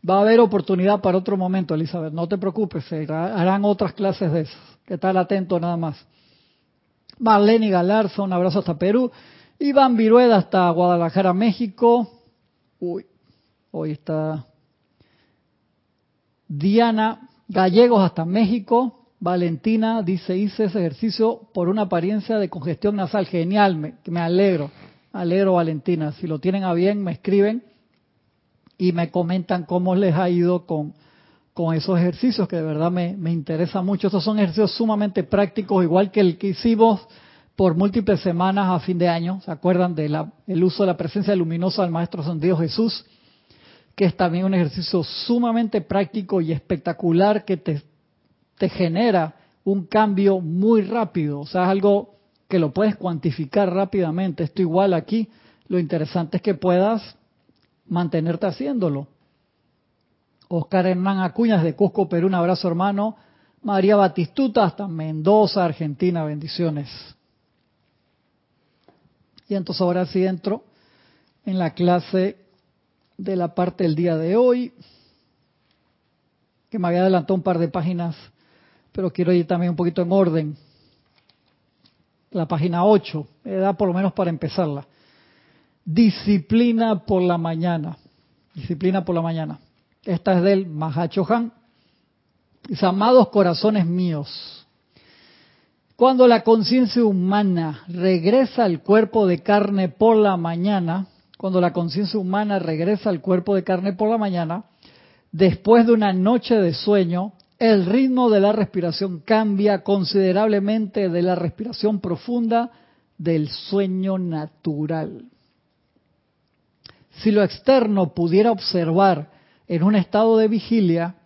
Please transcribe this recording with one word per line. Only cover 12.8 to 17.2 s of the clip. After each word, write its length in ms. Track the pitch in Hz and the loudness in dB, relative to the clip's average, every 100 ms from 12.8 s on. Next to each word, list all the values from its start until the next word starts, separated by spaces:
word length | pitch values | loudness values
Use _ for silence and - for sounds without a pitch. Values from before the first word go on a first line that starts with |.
| 180 156 - _ _ _ _ _ _ | -8 -8 -12 _ _ _ _ _ _
hoy 220 | 160 156 | -8 -8
está 560 | 151 - 156 156 156 - _ _ _ _ _ _ _ _ _ _ _ _ _ _ _ _ _ _ _ _ | -8 -6 -4 -4 -6 -12 _ _ _ _ _ _ _ _ _ _ _ _ _ _ _ _ _ _ _ _
Diana 840 | 143 180 220 233 220 220 220 | -4 2 2 2 2 -2 -4